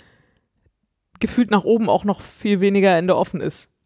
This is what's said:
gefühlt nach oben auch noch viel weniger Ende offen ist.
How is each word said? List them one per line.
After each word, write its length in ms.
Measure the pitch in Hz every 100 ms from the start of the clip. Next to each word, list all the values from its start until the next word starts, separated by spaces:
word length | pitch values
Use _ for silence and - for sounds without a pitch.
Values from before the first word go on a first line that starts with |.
| _ _ _ _ _ _ _ _ _ _ _ -
gefühlt 300 | 220 - 226
nach 120 | 208
oben 260 | - 226 214
auch 140 | -
noch 180 | 202 190
viel 380 | - - 208 196
weniger 360 | 202 196 196 170
Ende 200 | 180 131
offen 240 | - 165
ist. 300 | 156 - - _